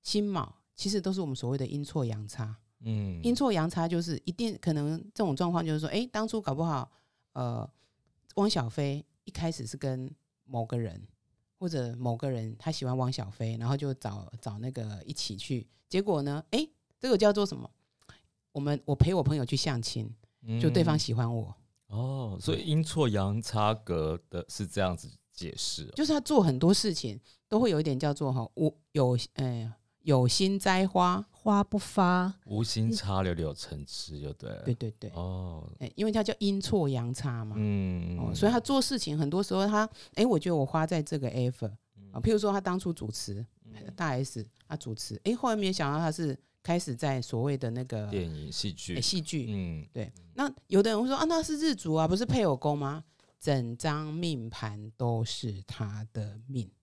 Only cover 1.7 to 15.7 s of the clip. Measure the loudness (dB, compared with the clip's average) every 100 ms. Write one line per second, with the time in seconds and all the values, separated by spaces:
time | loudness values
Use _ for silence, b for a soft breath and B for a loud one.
1.7 | -4 -4 -2 -2 -4 -8 -8 -8 -8 _
2.7 | _ -2 -2 -2 -2 0 2 2 2 2
3.7 | 0 0 0 -2 -4 -6 -4 -4 -2 0
4.7 | 0 0 -4 -8 -2 0 2 0 0 0
5.7 | -2 -2 -2 -2 -2 -2 -2 -2 -2 0
6.7 | -2 -6 _ _ _ _ -6 -4 -4 -8
7.7 | _ _ _ _ _ _ 0 2 2 -2
8.7 | -2 -2 -4 -8 _ -12 -4 -4 -4 -10
9.7 | -6 -4 -4 -8 -12 _ _ _ -6 -2
10.7 | -4 -4 -8 -16 _ _ _ _ _ -4
11.7 | -2 -4 -2 -2 -2 -2 -4 -6 -6 -6
12.7 | -4 -2 0 0 -2 -8 -4 -4 -2 -2
13.7 | -2 -2 -4 -6 -8 -12 -12 -10 -8 -8
14.7 | -6 -8 -8 -10 -8 -6 -8 -4 -6 -6